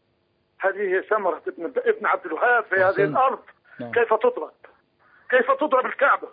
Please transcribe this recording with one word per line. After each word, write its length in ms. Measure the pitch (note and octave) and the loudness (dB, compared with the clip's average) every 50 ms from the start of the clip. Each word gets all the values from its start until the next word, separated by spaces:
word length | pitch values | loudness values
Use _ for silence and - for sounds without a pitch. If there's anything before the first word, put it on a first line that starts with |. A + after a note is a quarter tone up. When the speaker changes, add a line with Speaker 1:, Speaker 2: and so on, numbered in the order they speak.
| _ _ _ _ _ _ _ _ _ _ _ _ | _ _ _ _ _ _ _ _ _ _ _ _
Speaker 1:
هذه 180 | - F#3+ F#3+ F#3+ | -2 -2 -2 0
هي 260 | G#3 F#3+ F3+ F#3+ - - | -2 0 0 0 0 0
ثمرة 320 | G#3 A3 G3+ F3+ D#3 C#3+ - F#3 | -2 0 0 -2 -4 -2 -6 -10
ابن، 180 | F#3 - E3+ | -10 -8 -10
ابن 400 | - - A#4 B4+ B4 A4 - G#3 | -6 -6 -2 0 0 -2 0 0
عبد 200 | E3 E3+ F#3 - | -2 -2 -2 -2
الوهاب 380 | F3 D#3+ - F#3+ A#3+ B3 A#3+ G#3+ | -6 -4 0 2 2 2 2 0
في 120 | - F#3 | 0 0
هذه 100 | F#3+ F#3 | 2 2
Speaker 2:
أحسنت. 140 | F#3 F#3+ - | 2 2 2
Speaker 1:
الأرض. 400 | - D#3 D3 G#3+ B3+ C4+ A#3 - - - - _ _ _ - - | 0 0 2 2 0 0 0 -4 -12 -20 -20 _ _ _ -16 -14
Speaker 2:
نعم. 120 | A#3+ - | -12 -4
Speaker 1:
كيف 220 | - A#3 A#3 A3+ A3 | 0 -2 0 2 0
تضرب؟ 380 | G#3+ - - - F3 D#3 C3+ - _ _ - _ _ _ _ _ _ _ _ _ _ _ _ | 2 2 0 0 0 -8 -10 -12 _ _ -20 _ _ _ _ _ _ _ _ _ _ _ _
كيف 220 | - B3+ B3 C4 C4+ C4+ | 0 2 2 2 0 0
تضرب 260 | D4 - - C4 B3+ | 0 0 2 0 0
الكعبة؟ 420 | A#3 - - - C#4 G#3+ F#3+ - D3 | -2 -2 0 2 2 2 0 -2 -10